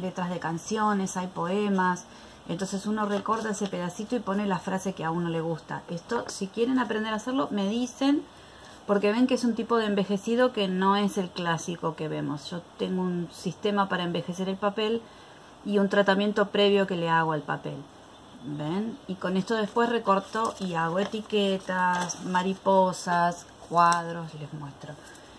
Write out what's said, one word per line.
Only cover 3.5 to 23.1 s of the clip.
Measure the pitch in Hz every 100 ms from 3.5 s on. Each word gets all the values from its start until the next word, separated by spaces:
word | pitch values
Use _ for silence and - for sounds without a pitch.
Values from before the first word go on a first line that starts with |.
ese | 208 196
pedacito | 180 175 - 208 247
y |
pone | 196 196 208
la | 170
frase | - 185 196
que | 185
a | 160
uno | 170 170
le | 165
gusta. | 165 160 - 147 -
Esto, | 175 - 233 -
si | - 190
quieren | - 233 254
aprender | 220 214 220
a | 214
hacerlo, | 254 269 285
me | 202 196
dicen, | 233 247 - 277 294 - - - - - - -
porque | 202 208
ven | 226 254
que |
es | 247
un | 240
tipo | 220 220 233
de | 214
envejecido | 202 196 202 220 233 254
que | 233 190
no | 185 196 202
es | 202 202
el | 180
clásico | - 170 165 - 170 165 156
que | 156
vemos. | 151 147 147 -
Yo | 175 - -
tengo | 185 185
un | 180 175 170
sistema | - 180 - 214 202 196
para | 185
envejecer | 175 175 175 180 190
el | 190
papel | 202 202 214 226 - - - - - -
y | 208 202
un | 196
tratamiento | 202 196 190 208 208 202
previo | 202 202 202 190
que | 180
le | 165
hago | 165 160
al | 151
papel. | 147 147 151 143 143 - - - - - 135
¿Ven? | 147 151 190 226 190 -
Y |
con | 185 180 190
esto | 185
después | 226 202 233 233
recorto | 233 214 196 196 220 226 -
y | 190
hago | 165 165 175
etiquetas, | 196 220 214 214 196 190 190 185 180 180 175 - 180
mariposas, | 180 185 190 196 190 185 180 -